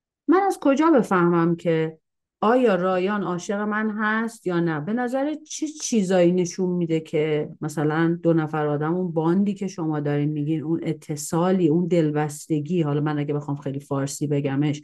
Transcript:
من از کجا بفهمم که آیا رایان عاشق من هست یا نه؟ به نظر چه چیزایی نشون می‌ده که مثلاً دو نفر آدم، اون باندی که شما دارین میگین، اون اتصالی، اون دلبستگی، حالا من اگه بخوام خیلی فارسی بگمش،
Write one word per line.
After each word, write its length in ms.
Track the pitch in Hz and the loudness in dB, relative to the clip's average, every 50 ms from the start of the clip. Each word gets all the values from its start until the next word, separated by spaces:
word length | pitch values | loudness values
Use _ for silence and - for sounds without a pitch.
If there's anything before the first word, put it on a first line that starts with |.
| _ _ _ _ - | _ _ _ _ 0
من 120 | - 339 381 403 | 2 4 4 4
از 100 | 381 359 - | 2 -2 2
کجا 300 | - 277 277 285 311 330 | 2 2 4 4 4 4
بفهمم 640 | 311 233 196 - 196 175 170 175 175 170 165 175 170 | 6 4 4 4 2 4 4 4 4 4 2 2 0
که 420 | 170 - 170 160 160 160 160 160 _ _ _ _ _ _ _ _ - | 0 0 0 0 0 0 -2 -6 _ _ _ _ _ _ _ _ 0
آیا 340 | 202 214 247 262 247 220 185 | 2 2 4 4 4 4 2
رایان 480 | 175 185 185 185 180 185 196 208 208 175 | 2 0 0 0 0 0 -2 -2 -2 -4
عاشق 380 | 165 180 170 - - 202 208 | -4 -4 -6 -6 -6 -6 -4
من 280 | 208 214 208 214 220 220 208 220 | -4 -4 -2 -2 -2 -2 -2 -2
هست 480 | 214 214 220 226 233 220 - - - | -2 -2 0 -2 -2 -4 -8 -8 -6
یا 120 | 180 175 170 | -2 0 0
نه؟ 200 | 170 165 156 147 | 0 0 -2 -2
به 140 | 147 202 220 | -4 -4 -4
نظر 400 | 247 247 240 262 269 277 302 302 | -2 -2 -2 -2 -2 -2 -2 -4
چه 340 | 302 - - - - 311 | -8 -10 -12 -8 -8 -8
چیزایی 640 | 294 311 - - - 247 214 185 180 190 180 175 175 | -8 -8 -8 -6 0 0 0 2 4 4 4 6 6
نشون 380 | 180 185 175 175 - 190 185 180 | 4 2 0 -2 -2 -4 -2 -2
می‌ده 300 | 180 180 170 160 160 160 | 0 -2 0 0 0 -2
که 500 | 156 - - 151 156 156 151 151 156 - - - | -2 -2 -2 -2 0 0 0 -2 -2 -6 -8 -8
مثلاً 580 | 151 156 151 165 151 151 156 165 165 165 170 170 - | -8 -6 -2 0 0 0 2 2 2 2 0 2 2
دو 100 | 165 165 | 2 2
نفر 340 | 160 156 151 160 156 151 | 4 2 0 -2 -2 0
آدم، 280 | 147 147 143 151 160 175 | 0 0 0 0 0 0
اون 160 | 185 185 175 | -2 -2 -2
باندی 420 | 156 165 156 170 175 196 202 208 196 | -2 0 2 2 2 2 2 0 -2
که 140 | - 196 | -4 -6
شما 320 | 190 - 180 160 156 151 147 | -8 -6 -4 -4 -4 -2 -2
دارین 300 | 143 147 147 147 147 151 | -2 -2 0 0 0 -2
میگین، 320 | 151 147 147 156 160 151 | -2 -2 -2 -2 -2 -4
اون 180 | 151 156 170 - - | -2 -2 -4 -2 -2
اتصالی، 840 | 165 156 - - - 151 151 - - 180 165 175 185 190 185 175 | -6 -6 -6 -6 -10 -8 -8 -6 -4 0 0 2 2 2 2 4
اون 200 | 147 156 175 180 | 2 2 2 2
دلبستگی، 960 | 165 180 170 156 151 147 151 151 147 147 - - - 160 147 143 151 185 170 | 2 2 2 2 2 0 0 -2 -2 -6 -10 -6 -4 -2 -2 -2 -2 -2 0
حالا 200 | 151 147 143 147 | 0 0 0 0
من 180 | 147 151 147 147 | 0 -2 -2 -2
اگه 140 | 147 147 147 | -2 -2 -4
بخوام 240 | 147 147 - 143 | -4 -4 -4 -8
خیلی 220 | 143 - 139 135 143 | -6 -6 -8 -8 -8
فارسی 480 | 143 - 139 139 139 139 - - 151 | -6 -4 -4 -4 -4 -4 -4 -6 -4
بگمش، 540 | 143 147 143 143 135 135 139 147 151 147 147 | -2 -2 -2 -2 -2 -2 0 0 -2 -2 -4